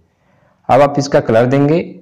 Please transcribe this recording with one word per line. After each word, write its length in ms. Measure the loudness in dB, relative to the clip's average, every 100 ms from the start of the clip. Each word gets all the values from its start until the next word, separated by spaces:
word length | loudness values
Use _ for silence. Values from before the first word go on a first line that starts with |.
| _ _ _ _ _ _ -2
अब 120 | 2
आप 180 | 2 0
इसका 200 | -2 -2
कलर 240 | 0 0 2
देंगे 340 | 0 0 0 -4 -16